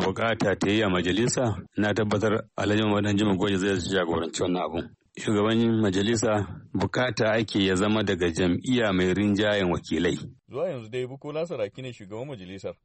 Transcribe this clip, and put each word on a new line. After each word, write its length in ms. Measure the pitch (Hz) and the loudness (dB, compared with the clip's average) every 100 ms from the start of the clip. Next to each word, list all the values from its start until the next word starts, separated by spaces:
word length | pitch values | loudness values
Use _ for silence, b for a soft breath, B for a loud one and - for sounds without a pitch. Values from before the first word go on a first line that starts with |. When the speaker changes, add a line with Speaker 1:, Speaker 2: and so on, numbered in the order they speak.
Speaker 1:
bukata 560 | 92 - 113 107 101 90 | 2 0 -2 0 0 2
ta 140 | 98 | 2
yi 100 | 110 | 2
a 60 | 104 | 2
majalisa, 560 | 90 87 92 123 143 120 92 - - | 2 2 2 2 2 0 -2 -6 -2
na 160 | 104 | 0
tabbatar 560 | 101 107 104 107 107 - - | 0 0 0 0 0 -4 -4
Alhaji 260 | 98 107 | 0 2
Muhammad 200 | 107 101 | 2 2
Danjuma 320 | 104 101 107 92 | 2 2 2 2
Goje 200 | 104 95 | 2 0
zai 180 | 101 95 87 | 0 0 0
jagoranci 500 | 95 85 82 80 - | 0 0 -2 -2 -2
wannan 200 | 90 90 | -2 -2
abun. 240 | 80 80 - - _ - | -2 -6 -8 -16 _ -8
Shugaban 640 | - 104 107 113 117 113 | -2 2 2 2 2 2
majalisa 640 | 104 95 101 113 113 104 101 - - | 2 2 0 0 2 0 -2 -8 -6
bukata 600 | 98 92 135 127 113 110 | -2 -2 0 -2 0 2
ake 340 | 113 107 107 95 | 2 0 2 2
ya 80 | |
zama 280 | 92 104 110 | 2 2 2
daga 280 | 101 90 87 | 0 0 0
jam'iyya 640 | 82 90 90 - 123 107 | 2 0 0 0 2 2
mai 220 | 90 92 | 2 2
rinjayen 560 | 90 104 101 104 104 90 | 2 2 2 2 2 2
wakilai. 440 | 78 - - 85 71 71 - _ | -2 -2 -2 0 -2 -8 -16 _
Speaker 2:
Zuwa 200 | 123 180 | -6 -6
yanzu 180 | 131 110 | -6 -8
dai 180 | 123 123 | -8 -8
Bukola 400 | 139 147 151 147 | -10 -8 -6 -6
Saraki 360 | 135 104 - | -4 -6 -8
ne 100 | 127 | -14
shugaban 360 | 113 95 107 143 | -14 -14 -12 -10
majalisar, 460 | 113 90 95 98 - | -12 -12 -12 -12 -12